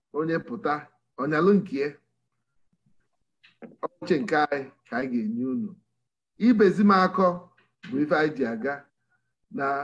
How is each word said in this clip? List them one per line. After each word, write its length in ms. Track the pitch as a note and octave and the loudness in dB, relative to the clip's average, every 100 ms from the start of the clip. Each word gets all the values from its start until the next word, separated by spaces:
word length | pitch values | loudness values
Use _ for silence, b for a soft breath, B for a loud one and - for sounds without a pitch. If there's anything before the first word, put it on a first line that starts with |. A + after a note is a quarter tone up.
| _ | _
onye 240 | D3 D#3+ E3 | -6 -4 -4
pụta, 340 | - A2+ D3+ D3 - _ _ - | -6 -6 -4 -6 -8 _ _ -8
ọ 40 | C#3 | -2
nyalụ 240 | D3+ F#3 | 2 4
nke 220 | G3+ - C3+ | 4 2 -4
ya. 120 | C#3+ - _ _ _ _ _ _ _ _ _ _ _ _ _ _ _ _ - - - | -6 -8 _ _ _ _ _ _ _ _ _ _ _ _ _ _ _ _ -20 -12 -12
Uche 240 | _ E3+ D#3+ | _ -2 -2
nke 180 | A#2 D3+ | 0 0
anyị 260 | D3 C#3+ C3 - | 0 -4 -8 -16
ka 120 | _ A#2 | _ -6
anyị 120 | C3 | -4
ga-enye 360 | A#2+ G#2+ A#2 B2+ | -4 -4 -4 -4
unu. 260 | B2 G#2 - _ _ _ _ _ - | -4 -6 -10 _ _ _ _ _ 0
Ibezi 440 | A3 A3 G3+ E3+ | 2 6 4 6
m 80 | G3+ | 4
akọ 360 | F#3+ F#3 F#3+ F#3 F3 - _ _ _ | 6 4 2 2 0 -8 _ _ _
bụ 120 | - C3 | -6 -4
ife 180 | D3 D3+ | 0 0
anyị 180 | D#3 | 0
ji 100 | C3 A#2+ | -2 -4
aga. 280 | A2+ B2+ C#3+ - _ _ _ _ _ _ | -4 -6 -8 -12 _ _ _ _ _ _
Na 140 | - C#3 C#3 | -6 -4 -4